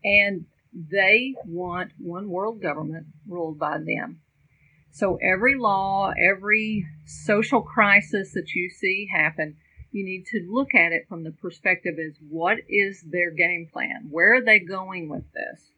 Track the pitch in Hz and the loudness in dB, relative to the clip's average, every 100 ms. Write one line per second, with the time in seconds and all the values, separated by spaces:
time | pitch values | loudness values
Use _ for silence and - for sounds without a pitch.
0 | - 202 202 190 - _ _ 196 160 190 | 2 4 4 0 -8 _ _ -16 -4 2
1 | 190 214 254 254 190 170 180 175 180 - | 6 4 4 -6 -8 -6 -6 -6 -8 -10
2 | 170 175 202 180 208 226 185 147 156 160 | -10 -8 -6 -4 -4 -4 -6 -4 -6 -8
3 | 160 - - 175 165 151 151 156 156 165 | -12 -20 -12 -6 -6 -4 -4 -4 -6 -8
4 | - 170 _ _ _ _ _ _ _ - | -10 -12 _ _ _ _ _ _ _ -4
5 | 202 180 - 185 240 277 233 196 196 196 | -2 0 2 2 2 2 2 2 0 0
6 | 196 - 170 196 202 214 220 214 - - | 0 2 2 2 0 0 0 -2 -4 -10
7 | - - - 208 220 254 - - 208 202 | -18 -8 0 2 4 2 2 4 6 6
8 | 202 208 196 - 170 185 180 - 190 190 | 6 -2 -4 -6 -6 -4 -6 -4 -2 -2
9 | 202 190 156 160 151 151 _ - - 202 | -2 0 0 0 -6 -8 _ -20 -10 -6
10 | 196 190 185 220 175 226 277 262 170 165 | -6 -6 -6 -8 -2 -2 2 4 4 0
11 | 170 170 160 156 185 - 196 180 185 156 | -4 -10 -10 -10 -12 -4 0 0 -2 -6
12 | 160 151 151 160 170 220 - 202 196 196 | -8 -12 -12 -2 0 0 0 0 0 -4
13 | 160 175 175 160 175 175 165 - - - | -6 -2 -2 0 -2 -2 -8 -8 -6 -6
14 | 156 147 185 247 226 214 170 190 190 185 | -6 2 6 6 6 4 2 -6 -8 -10
15 | 165 147 - - - - _ | -8 -10 -10 -10 -10 -12 _